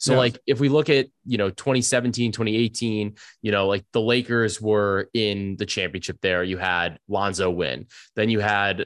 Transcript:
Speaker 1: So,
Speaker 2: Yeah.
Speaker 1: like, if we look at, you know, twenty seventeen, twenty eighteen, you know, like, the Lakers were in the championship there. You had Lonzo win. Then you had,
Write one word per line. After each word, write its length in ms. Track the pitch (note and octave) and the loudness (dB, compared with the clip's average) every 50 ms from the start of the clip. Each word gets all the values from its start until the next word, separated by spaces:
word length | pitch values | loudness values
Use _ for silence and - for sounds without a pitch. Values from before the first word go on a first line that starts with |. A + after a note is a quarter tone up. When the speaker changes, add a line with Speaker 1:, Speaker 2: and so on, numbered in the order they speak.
Speaker 1:
So, 120 | - C#3 | 0 2
Speaker 2:
Yeah. 60 | C3+ C3 | 4 4
Speaker 1:
like, 200 | B2+ A#2+ A#2+ - _ | 4 2 0 -2 _
if 140 | - C#3 A#2+ | -2 0 2
we 100 | C#3+ C3+ | 2 4
look 220 | C#3 D3+ D3+ E3 | 4 2 4 4
at, 160 | D3 C#3 C3 - _ _ _ | 2 2 2 -2 _ _ _
you 140 | - B2 G#2 | -4 -2 0
know, 120 | G2+ F#2+ | 0 -2
twenty 300 | F#2+ - - C#3 C3 B2+ | -4 -4 -2 0 0 0
seventeen, 520 | A#2 - C3 B2 A#2+ B2 A#2 A#2+ A#2+ A2+ | 2 2 0 2 0 0 -2 0 -2 -2
twenty 240 | A2 - A2+ G#2+ G#2+ | 0 -2 -2 0 2
eighteen, 580 | A2+ A#2+ A2+ A2+ - A#2+ A2+ G#2+ G#2+ G#2 G#2 G#2 - - - - _ | 0 0 0 -2 -4 -4 -2 -2 -2 -2 -4 -6 -12 -20 -20 -20 _
you 100 | - G#2+ | -2 0
know, 160 | G2+ G2+ G2 G2 | 0 2 2 0
like, 160 | G2+ G2 G2 _ | 0 -2 -4 _
the 80 | - A#2+ | -2 0
Lakers 580 | A2 A#2 A#2+ B2+ B2 B2 A#2+ A#2 A2+ G#2+ F#2+ - | 2 2 2 2 0 0 0 0 0 0 -2 -4
were 480 | A2 G#2+ G#2+ G#2 G2+ G2+ G2 G2 - - - | 0 0 2 2 2 2 0 -2 -4 -2 -2
in 420 | A#2 A2 G#2 G2+ G2+ G2 G2 G2 | 0 0 0 -2 -2 -4 -6 -6
the 80 | E2 G#2 | -6 -6
championship 540 | G2 - G2+ F#2+ F2 F#2 F#2 - - - - | -4 -4 -4 -4 -4 -6 -8 -8 -10 -8 -2
there. 220 | - F#2+ F2+ F2+ | 0 0 0 0
You 160 | F2+ F#2 F#2 F2+ | 0 -2 -4 -4
had 400 | F#2 F#2 F2+ F2 E2+ F2 D#2 - _ - | -2 -2 0 0 -2 -4 -6 -10 _ -4
Lonzo 400 | G2+ F#2+ G2+ G2+ F#2+ F#2+ F#2+ F2+ | -2 -2 -2 -2 -2 0 0 0
win. 380 | F2 F2 E2 C#2+ B1+ C#2 - - - - - _ _ | 0 -2 -2 -4 -4 -8 -10 -18 -20 -20 -20 _ _
Then 120 | A2+ A2 A2+ | -2 0 2
you 120 | A2+ G#2+ | 2 2
had, 440 | G2+ G#2+ G#2 G2+ G2+ G2+ F#2+ F#2 - | 2 2 2 2 2 0 -2 -2 -4